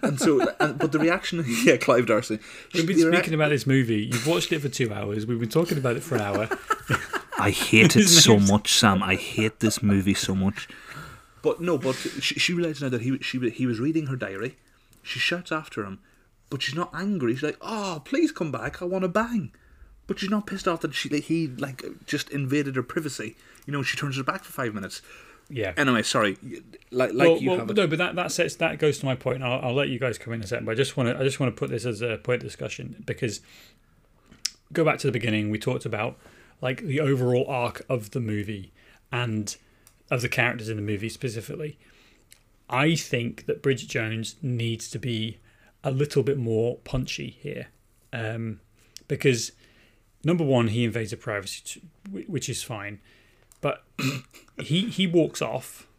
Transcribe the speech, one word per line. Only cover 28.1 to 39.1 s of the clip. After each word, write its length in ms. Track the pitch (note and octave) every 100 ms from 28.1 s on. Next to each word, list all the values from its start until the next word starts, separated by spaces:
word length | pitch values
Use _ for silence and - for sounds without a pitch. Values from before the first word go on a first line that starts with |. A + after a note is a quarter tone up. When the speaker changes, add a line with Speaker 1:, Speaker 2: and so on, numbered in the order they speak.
| E3+
Speaker 2:
that 160 | F3+
sets, 220 | - E3 -
that 220 | E3 D#3+
goes 180 | D3+ -
to 60 | C#3
my 100 | B2+
point. 280 | - B2
I'll, 160 | B2+ C3 C3
I'll 40 |
let 140 | B2+ C#3+
you 100 | B2+
guys 180 | B2+ A2
come 160 | -
in 80 | A#2
a 60 | G2+
second, 180 | A2+ A2
but 60 |
I 40 | A2+
just 220 | C3+ -
wanna, 200 | A#2+ -
I 60 |
just 160 | C3+ C3
wanna 120 | C3+
put 160 | G#2+ -
this 160 | A2+ A#2+
as 160 | G#2
a 160 | A#2+ G#2+
point 240 | - B2
of 60 | -
discussion 560 | - C3+ - - - -
because 340 | A#2+ B2 G2+ - - - _ _ _ _ _ _ - - - _
go 100 | -
back 140 | D#3 C3+
to 80 | C#3
the 60 |
beginning. 360 | B2 A#2 G#2+ G#2
We 100 | G#2+
talked 260 | - B2+ B2+
about, 320 | A2 A2+ C#3 - - - _
like, 200 | B2+ C3
the 180 | G3+ C#3
overall 460 | C#3 C#3 B2 B2 C3
arc 380 | C3 A#2+ - -
of 220 | C3 G#2
the 80 | C3+
movie 520 | A2 G#2 G2+ G#2+ F#2+ _ - - _